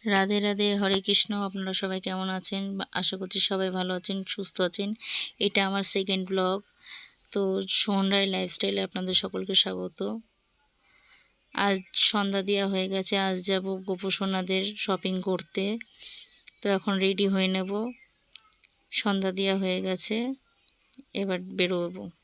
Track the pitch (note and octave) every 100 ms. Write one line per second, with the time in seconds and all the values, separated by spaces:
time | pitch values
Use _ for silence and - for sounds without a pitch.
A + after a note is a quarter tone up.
0 | A3 G3 G3 G#3 G#3 G3+ G#3 G3+ G3 G3
1 | G3 G3+ - G3+ G3 G3 F#3+ F#3 F#3+ F#3+
2 | F#3+ F#3 F#3+ F#3+ - G3 G3 G3 - -
3 | - F#3+ F#3 F#3+ - F#3+ F#3+ F#3 F3+ F3+
4 | - G3 F#3+ - F#3 - F3+ - G3+ A3
5 | - - - - G3+ G3+ G3 G3 F#3+ G3
6 | F#3+ F#3+ F#3 F#3+ F#3 G3 - _ - -
7 | - _ _ G#3 G3 F#3+ G3 - - G3
8 | G3 G3 G3 F#3 F#3 - G3 G3 F#3+ F#3
9 | F#3 F3+ F#3 F#3+ F#3+ F#3+ G3 F#3 F#3 -
10 | G3 A3+ - _ _ _ _ _ _ _
11 | _ - _ _ _ - G3+ F#3+ F#3 -
12 | - G#3 G3 G3 F#3+ G3+ G3 F#3+ F#3+ F#3+
13 | F#3+ G3 F#3+ F#3 F#3 F#3+ F#3+ F#3+ F#3+ F#3
14 | F#3+ F#3 F#3+ F#3+ F#3 F#3+ G3+ G#3 - F#3
15 | F#3+ F#3 F3+ F3+ - - G3 A#3 - -
16 | - - - - - _ G3+ F#3+ G#3 G3
17 | F#3+ G3 G3+ G3 F#3 F#3 F#3 G3+ A#3 B3
18 | _ _ _ - _ - - _ _ -
19 | G#3 G3 F#3+ F#3 G3 F#3+ F#3 F#3 F#3+ F3+
20 | - A3 B3 C4+ _ _ _ _ _ -
21 | - - G3 F3+ F#3 F#3+ F3+ F3+ F3 F#3
22 | G3 -